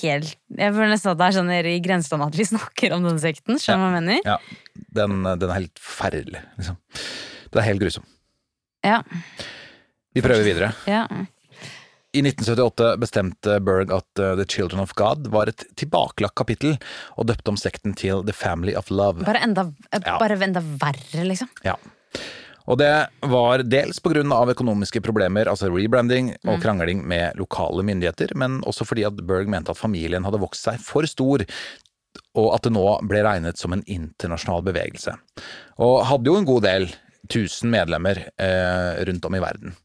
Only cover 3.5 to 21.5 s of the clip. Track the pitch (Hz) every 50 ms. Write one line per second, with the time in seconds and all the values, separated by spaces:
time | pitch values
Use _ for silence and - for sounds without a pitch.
3.5 | 247 302 - - 208 190 190 185 180 170 165 180 233 349 - - 202 - - -
4.5 | - - _ - _ - - - - 107 104 101 98 95 92 95 92 85 95 90
5.5 | 90 98 90 - - - - - - - - 95 - 73 - - 92 85 - -
6.5 | - - 90 90 90 - _ _ - - - - - - - - - - - -
7.5 | - 113 104 110 98 95 101 85 - - - _ _ _ _ _ _ _ _ _
8.5 | _ _ _ _ _ _ - 202 226 226 - - 175 170 - - - - - -
9.5 | - - - - - - _ _ _ _ _ _ - 131 127 127 120 107 104 101
10.5 | 87 82 98 110 110 - - 202 208 226 - - - - 190 - _ _ _ _
11.5 | - - - - - - - - _ _ _ _ - 143 139 139 - - 107 117
12.5 | 117 120 123 113 - - 117 117 92 107 117 - - 107 95 92 - - - 104
13.5 | 104 101 95 98 92 95 95 85 92 92 - _ _ 101 95 95 92 95 98 -
14.5 | - - 95 82 90 98 95 - - - 101 113 147 151 143 - 107 107 104 -
15.5 | - - - - _ - 143 151 - 82 - - - - 101 - - - - -
16.5 | 107 - 139 156 147 - - - - - - - - - 113 113 - - - 107
17.5 | 101 - - 90 - - - 104 92 - - 95 98 95 95 107 - - - 95
18.5 | 85 85 87 101 - 98 - - 190 196 202 196 - - 190 208 220 240 - 226
19.5 | 190 190 185 165 143 - - _ - 208 - 175 170 - 226 208 214 185 196 190
20.5 | 175 175 165 156 143 135 143 147 135 - - - 151 160 180 190 185 - 254 -